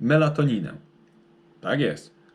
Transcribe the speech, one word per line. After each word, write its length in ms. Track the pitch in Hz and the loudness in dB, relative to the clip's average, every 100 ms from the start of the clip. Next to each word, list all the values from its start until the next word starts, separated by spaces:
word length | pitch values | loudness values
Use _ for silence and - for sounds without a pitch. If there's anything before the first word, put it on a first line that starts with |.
melatoninę. 720 | 117 151 156 151 143 110 80 - - _ _ _ _ _ _ _ | 2 4 2 2 0 0 -4 -10 -20 _ _ _ _ _ _ _
Tak 180 | 92 135 | -4 -2
jest. 340 | 131 - - _ _ | -2 -4 -12 _ _